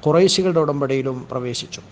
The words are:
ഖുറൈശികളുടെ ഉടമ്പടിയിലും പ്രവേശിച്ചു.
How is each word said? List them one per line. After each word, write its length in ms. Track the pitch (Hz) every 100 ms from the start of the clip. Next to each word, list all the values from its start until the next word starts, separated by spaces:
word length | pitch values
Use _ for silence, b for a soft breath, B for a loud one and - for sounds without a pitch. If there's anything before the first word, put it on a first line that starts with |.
ഖുറൈശികളുടെ 560 | 156 160 190 190 185 165
ഉടമ്പടിയിലും 540 | 151 143 139 135 135 127 120
പ്രവേശിച്ചു. 520 | 127 123 120 - - -